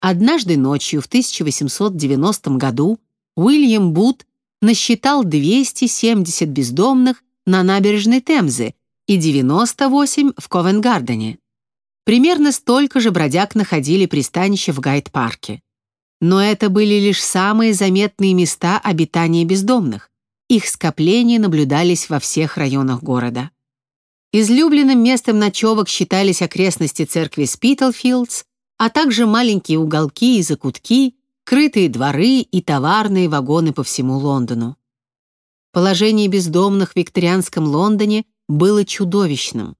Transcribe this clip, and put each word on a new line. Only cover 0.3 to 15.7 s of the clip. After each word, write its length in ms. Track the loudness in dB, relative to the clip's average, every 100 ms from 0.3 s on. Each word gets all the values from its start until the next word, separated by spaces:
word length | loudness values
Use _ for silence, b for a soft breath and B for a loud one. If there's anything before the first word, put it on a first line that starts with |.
| 2 0 0
ночью 420 | 2 -2 -2 -6
в 80 | -2
тысяча 360 | -2 -2 -4
восемьсот 520 | -4 -4 -6 -2 -4 -2
девяностом 600 | -2 0 0 -2 -2 -2
году 420 | -2 0 -2 -2 _ _ _ -2
Уильям 580 | 2 4 4 4 2
Бут 320 | 2 0 0 _ _ _ _
насчитал 640 | 0 2 0 0 2 0
двести 640 | 0 0 2 2 0 -2 -2
семьдесят 640 | 0 0 0 -2 -2 -4
бездомных 760 | -2 -4 0 2 4 2 0 _ _ -2
на 160 | 2
набережной 580 | 2 2 2 2 2 0
Темзы 540 | 2 0 0 -2 -6 -8 _ _ -2
и 100 | 0
девяносто 720 | 2 2 2 2 0 0 0
восемь 440 | 2 0 0 0 -2
в 120 | -4
Ковент-Гардене. 920 | -2 0 0 0 0 -2 -4 -6 -10 _ _ _ _ _ _
Примерно 480 | 0 2 4 4 2
столько 480 | 0 0 0 2 0
же 100 | 0
бродяг 440 | 0 0 0 0
находили 500 | -2 -2 -2 0 0
пристанище 680 | 0 -2 -4 -2 -2 -2 -2
в 80 | -4
Гайд-парке. 840 | -2 -4 -4 -6 -6 -8 -14 -14 _